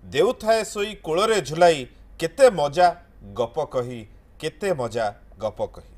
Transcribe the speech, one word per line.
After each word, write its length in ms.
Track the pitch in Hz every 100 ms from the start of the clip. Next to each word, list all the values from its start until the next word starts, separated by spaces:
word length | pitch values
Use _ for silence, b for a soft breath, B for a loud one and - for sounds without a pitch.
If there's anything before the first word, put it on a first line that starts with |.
| 92
ଦେଉଥାଏ 520 | 87 196 254 214 226
ଶୋଇ 280 | 208 214 208
କୋଳରେ 440 | 208 - 160 220 214
ଝୁଲାଇ, 380 | 139 156 175 156 123 - - -
କେତେ 280 | 160 208 262
ମଜା 380 | 180 147 139 180 165 - - 101
ଗପ 240 | 98 117 -
କହି, 360 | 143 131 123 120 104 - _ -
କେତେ 320 | 156 - 202
ମଜା 340 | 156 120 113 107 - - -
ଗପ 220 | 107 - 104
କହି। 240 | - -